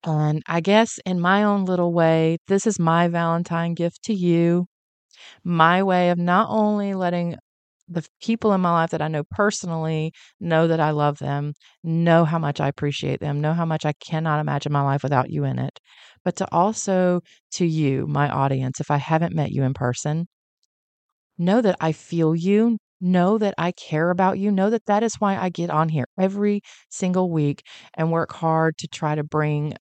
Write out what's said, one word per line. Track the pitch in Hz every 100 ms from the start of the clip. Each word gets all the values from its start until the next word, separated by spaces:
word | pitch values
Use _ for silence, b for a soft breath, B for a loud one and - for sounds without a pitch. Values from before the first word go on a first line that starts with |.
And | - 156 151 156 -
I | 170
guess | 165 208 226 - -
in | 185
my | 175 196
own | 208 202 185
little | 180 175
way, | 170 165 160 160 165 -
this | 196 226
is | 202
my | 165 165 175
Valentine | 170 170 170 175 170 170 170
gift | 170 - -
to |
you. | 202 175 170 170 175 180 _ _ _ _ B B B
My | 180 170 165 180
way | 196 180 180
of | 175
not | 175 180 226
only | 220 214 208 202 190
letting | 180 175 170 - _ _ _ _ _
the | 175
f-, | - _
people | - 226 220
in | 190
my | 180
life | 170 165
that | 160
I | 151
know | 156 147
personally | - 208 - 180 165 160 160 160 B B B
know | 175 160 165
that | 160
I | 156
love | 151 147 143
them, | 135 143 147 143 b b
know | 165 165 170 165 165
how | 165
much | 156 143
I | 147
appreciate | - 147 139 139 135
them, | 151 143
know | 151
how | 165 165
much | 156 151
I |
cannot | 147 - 160 160 151
imagine | 151 143 147
my | 143
life | 139 139
without | 135 139 131
you | 147
in | 139 127
it, | 131 - B B B B -
but | -
to | -
also | 170 190 220 - 185 180 180 b b _
to | - 175
you, | 160 147 135 131
my | 143 143
audience, | - 139 135 131 -
if | 160
I | 147
haven't | 135 160 170 160
met | 139
you | -
in | 131
person, | 135 123 123 151 156 170 _ _ _ _ _ _ _ _ _ _ -
know | 175 214
that | 220 175
I | 160
feel | 156 - 170 160 165
you, | 175 202 233 220 _ _
know | 180 180 180 220
that | 208 -
I | 170
care | 180 - 156 170
about | 180 190 190
you, | 202
know | 190 196
that | 226 -
that | 208
is | 226 -
why | 202 196
I | 185
get | 170 170
on | 151 160
here | 156 123 -
every | 190 202 208 202 B B B
single | - 185 180 185
week | 165 143 - B B B -
and | 160
work | 165 -
hard | - 165 160 160 151
to | -
try | - 156 151
to |
bring | 151 151 151 147 151 -